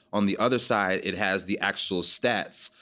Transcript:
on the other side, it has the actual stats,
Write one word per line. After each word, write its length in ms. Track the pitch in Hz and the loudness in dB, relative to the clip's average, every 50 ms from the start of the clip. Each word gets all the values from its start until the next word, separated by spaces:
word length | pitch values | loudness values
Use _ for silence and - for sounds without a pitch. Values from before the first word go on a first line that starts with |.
| _ _ | _ _
on 140 | - 104 101 | 0 2 2
the 120 | 98 95 - | 2 2 2
other 220 | 107 123 127 120 | 2 2 2 2
side, 420 | 120 - 120 104 101 92 95 95 - | 2 2 2 2 2 2 0 0 0
it 140 | 98 90 92 | -2 -2 0
has 280 | 104 95 95 98 92 | 0 0 0 0 0
the 140 | 90 104 - | -2 -4 -2
actual 420 | - 101 98 - - - 98 90 85 | 0 -2 -2 -2 -4 -2 -2 -2 0
stats, 640 | - - - - 120 117 101 - - - - - - - - | -2 -4 0 0 0 0 0 -2 -4 -6 -8 -8 -10 -10 -16